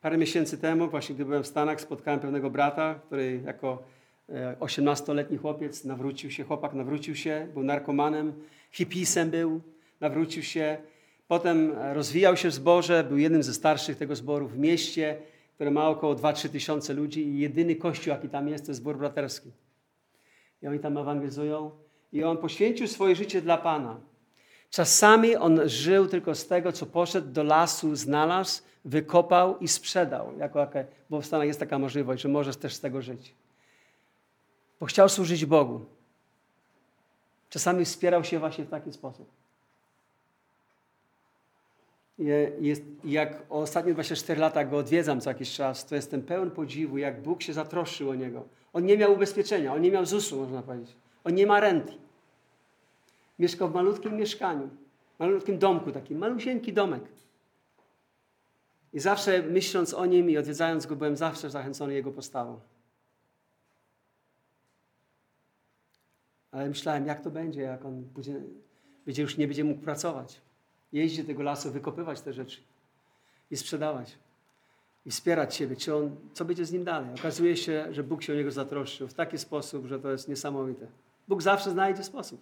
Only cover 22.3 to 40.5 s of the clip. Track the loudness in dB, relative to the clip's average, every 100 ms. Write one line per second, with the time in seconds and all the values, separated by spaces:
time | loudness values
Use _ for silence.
22.3 | 0 -2 2 2 2 -4 2 4 4 2
23.3 | -2 2 2 4 0 -4 -10 -16 _ _
24.3 | _ _ _ _ 0 4 8 10 10 8
25.3 | 6 6 6 6 2 4 4 4 2 -2
26.3 | -4 0 0 0 -4 -4 0 0 0 -2
27.3 | -2 4 6 6 2 -2 -2 0 2 4
28.3 | 2 0 -6 _ _ -2 -2 4 4 8
29.3 | 6 6 2 -2 -2 0 0 0 0 -6
30.3 | -6 -4 0 0 -2 -6 -12 _ -8 -2
31.3 | 0 0 0 -2 -2 -2 -2 -2 -2 0
32.3 | 0 0 -4 -8 -8 -8 -8 -10 -14 -16
33.3 | _ _ _ _ _ _ _ _ _ _
34.3 | _ _ _ _ _ -4 8 8 8 0
35.3 | 0 4 4 4 -2 -12 _ _ _ _
36.3 | _ _ _ _ _ _ _ _ _ _
37.3 | _ _ -2 2 2 0 2 4 4 2
38.3 | -2 -2 -6 -8 -8 -10 -12 -14 -16 -20
39.3 | _ _ _ _ _ _ _ _ _ _
40.3 | _ _